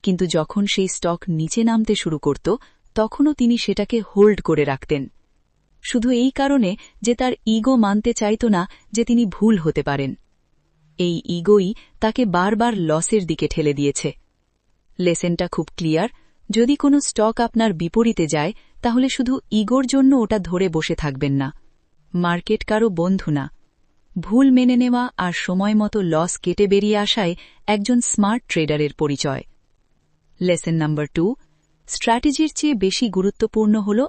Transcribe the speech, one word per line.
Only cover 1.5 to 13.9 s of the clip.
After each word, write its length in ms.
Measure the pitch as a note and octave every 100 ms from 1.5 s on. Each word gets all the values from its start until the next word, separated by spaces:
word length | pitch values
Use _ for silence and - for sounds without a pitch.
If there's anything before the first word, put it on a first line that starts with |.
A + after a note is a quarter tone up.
| -
নামতে 300 | A3+ A3+ A3
শুরু 240 | G#3 F3+ D#3
করত, 380 | D3 C#3 - A3+ - _ _
তখনও 380 | - A3 - F#3
তিনি 260 | D4 A#3+ A#3+
সেটাকে 420 | - G3 G3+ A#3
হোল্ড 420 | G3+ G3 G#3 G3+
করে 220 | - D#3
রাখতেন, 440 | C#3+ C3+ - D3 C3 _ _ _ _ _ _ _
শুধু 280 | - B3 A#3+
এই 200 | A#3+ C4
কারণে 460 | - C#4 C#4 F#3+ G3+ - -
যে 120 | A#3
তার 180 | A#3+ B3+ A#3+ -
ইগো 300 | A3 A3 C4
মানতে 360 | G3+ G#3 A#3+
চাইত 320 | A#3 G#3 A3
না 240 | A#3+ F#3 F#3 - _
যে 120 | A3+
তিনি 220 | A#3 A#3+ A3+
ভুল 320 | - G#3+ G#3
হতে 240 | D#3 D3
পারেন। 320 | D3 C#3 C3+ - _ _ _ _ _ _ _ -
এই 240 | F3 E3+
ইগোই 500 | - F3 E3+ G#3 F#3 A3 - -
তাকে 240 | A3 A3
বারবার 500 | A#3 F3 F#3+ A3 A#3 G#3
লসের 500 | D#3+ D#3 - A3 E3
দিকে 220 | D#3+ D3
ঠেলে 260 | - D3+
দিয়েছে। 480 | C#3+ C#3+